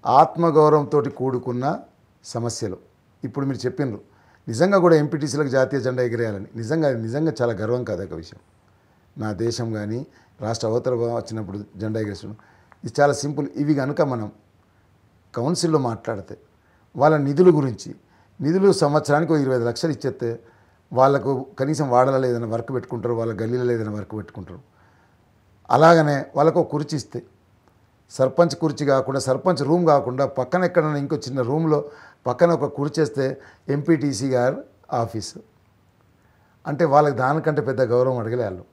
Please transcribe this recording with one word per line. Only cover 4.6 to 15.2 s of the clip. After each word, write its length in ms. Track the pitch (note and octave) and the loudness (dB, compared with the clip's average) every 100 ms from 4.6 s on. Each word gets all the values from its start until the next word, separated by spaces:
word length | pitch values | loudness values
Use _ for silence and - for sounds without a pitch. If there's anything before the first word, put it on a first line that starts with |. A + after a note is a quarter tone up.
| F3+ G3 | 2 4
కూడా 180 | F3 D#3+ | 6 4
ఎంపీటీసీలకు 520 | D3 D3+ C#3+ C#3 C#3+ | 4 -2 -4 -2 0
జాతీయ 320 | C3 C3 C#3 | 2 2 0
జెండా 220 | A#2+ B2+ | -2 -2
ఎగిరేయాలని. 440 | B2 A2+ A#2 G2 G#2 A2+ | -2 -2 -4 -4 -10 -12
నిజంగా, 320 | A2+ D#3+ D3+ | -4 -2 0
అది 140 | B2 | -2
నిజంగా 300 | A2 C3 D#3+ - | -4 -2 -4 -2
చాలా 100 | A#2+ | -2
గర్వం 320 | G#2 G#2+ B2 | -2 -4 -4
కాదొక 300 | A2+ F#2 F#2+ | -4 -8 -8
విషయం. 260 | D#2+ E2 - _ _ _ _ _ _ _ - | -12 -14 -20 _ _ _ _ _ _ _ -10
నా 140 | G#2+ | -8
దేశం 400 | G#2 A#2 A2+ A#2 | -4 -4 -4 -6
కానీ, 340 | G#2+ G#2 A#2 D3+ _ _ _ | -6 -6 -8 -10 _ _ _
రాష్ట్ర 280 | G#2+ A2+ A2 | -6 -4 -2
అవతరణ 260 | A#2 B2+ | -2 -2
వచ్చినప్పుడు 680 | B2 A#2 A#2 - A2 G2 G2 G#2 F#2+ | -2 -2 -4 -6 -10 -10 -12 -12 -10
జెండా 240 | A2 A2 | -6 -4
ఎగిరేసడం, 360 | G#2 G2 G#2 A2 _ _ _ _ | -6 -8 -14 -16 _ _ _ _
ఇది 80 | A#2+ B2+ | -10 2
చాలా 120 | C#3+ | 2
సింపుల్. 360 | C#3+ C#3+ D3 C#3+ - | 2 -4 -6 -6 -4
ఇవి 180 | D3 | 0
కనుక 280 | C#3+ C3 D3 | 0 0 -2
మనం 300 | D3 A#2+ G#2 - _ _ _ _ _ _ _ _ | -2 -2 -6 -12 _ _ _ _ _ _ _ _